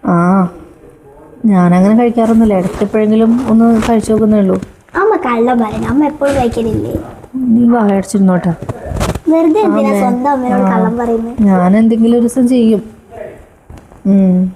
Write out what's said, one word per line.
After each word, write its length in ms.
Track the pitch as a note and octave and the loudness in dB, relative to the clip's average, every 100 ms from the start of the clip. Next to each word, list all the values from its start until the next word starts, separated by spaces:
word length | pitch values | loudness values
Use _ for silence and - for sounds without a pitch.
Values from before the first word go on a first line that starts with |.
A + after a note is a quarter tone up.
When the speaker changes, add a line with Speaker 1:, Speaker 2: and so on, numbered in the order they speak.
| - | -2
Speaker 1:
ആ, 20 | F3 F3 G3 F3+ - - - - - - - - - A3+ | 0 2 0 0 -6 -20 -20 -20 -20 -20 -20 -20 -6 0
ഞാനങ്ങനെ 440 | F#3+ F3 F3+ F#3+ A3 | 2 2 2 2 2
കഴിക്കാറൊന്നുമില്ല, 580 | A#3+ A#3 A3+ A3+ A3+ G3 | 2 0 0 2 2 0
ഇടയ്ക്ക് 240 | F#3 - G#3 | -2 -4 -4
എപ്പോഴെങ്കിലും 460 | A3+ G#3+ A3 A3+ A#3 B3 | -2 0 2 2 0 2
ഒന്ന് 300 | A3+ A3+ A3+ A3 | 2 4 2 0
കഴിച്ചു 220 | A3+ G#3 | -2 0
നോക്കുന്നേ 280 | A3 A3 G#3+ | 0 2 2
ഉള്ളൂ. 140 | F#3+ F#3 - - _ - | 0 -2 -6 -20 _ -4
Speaker 2:
അമ്മ 140 | G4+ G4+ B3+ | -2 -2 -2
കള്ളം 320 | A#3 A#3 B3 | -2 0 0
പറയണ, 260 | A3 G#3+ A3 | -2 -4 -4
അമ്മ 140 | B3+ D4+ | 0 0
എപ്പോഴും 300 | D4 C#4 C#4 | 0 -2 0
കഴിക്കലില്ലേ? 540 | A#3+ A#3 A3+ G#3 - - - - - C4 B3+ | -2 -2 -4 -4 -6 -8 -10 -18 -14 -6 0
Speaker 1:
നീ 100 | A3+ A#3+ A#3+ | 2 4 2
വായടച്ചിരുന്നോട്ടാ. 760 | G#3 G3 F#3+ G#3 G3 F3+ F3+ E3 - - - - - - - | 2 0 -2 0 2 2 -2 -6 -8 -12 -10 -6 -6 -6 -2
Speaker 2:
വെറുതെ 320 | D#4+ E4+ E4 G#4+ | 0 2 2 0
എന്തിനാ 220 | A3 G#3+ | 0 0
Speaker 1:
അമ്മേ. 120 | G3+ | 0
Speaker 2:
സ്വന്തം 280 | - B3 C4 | 0 -2 -2
അമ്മയോട് 300 | C#4 B3+ G3 | -2 -2 -2
Speaker 1:
ആ. 80 | G3 | 0
Speaker 2:
കള്ളം 240 | F#3+ - A#3 | 0 -2 -2
പറയുന്നത്? 440 | A#3 A3+ A3+ B3 G#3 | -2 -4 -4 -2 0
Speaker 1:
ഞാൻ 300 | F#3+ F3+ G3+ | 2 2 2
എന്തെങ്കിലും 400 | A3+ A3+ A3+ A#3+ | 2 2 2 2
ഒരു 100 | A#3+ | 0
ദിവസം 200 | B3+ A#3+ | 0 0
ചെയ്യും. 360 | B3+ A3+ G#3+ - - - - - - - _ _ - - - G3+ | 2 2 0 -2 -20 -20 -16 -16 -18 -20 _ _ -20 -20 -8 0
ഉം. 220 | G3 F#3+ F#3 F#3 | 2 4 2 0